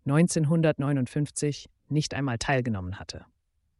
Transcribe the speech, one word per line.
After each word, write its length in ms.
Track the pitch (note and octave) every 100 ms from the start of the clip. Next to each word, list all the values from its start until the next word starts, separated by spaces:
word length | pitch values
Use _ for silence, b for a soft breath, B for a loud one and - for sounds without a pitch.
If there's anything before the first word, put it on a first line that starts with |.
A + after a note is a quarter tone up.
neunzehnhundertneunundfünfzig 1600 | - C#3+ F3 F3 D3 E3+ D#3+ D3 C#3 C#3+ B2 - D3 - D3 C#3 - _ -
nicht 240 | D3 D3
einmal 240 | - C#3 A#2
teilgenommen 640 | - C3 B2 G#2 F2+ F#2+
hatte. 260 | - - - _ _ _ _ _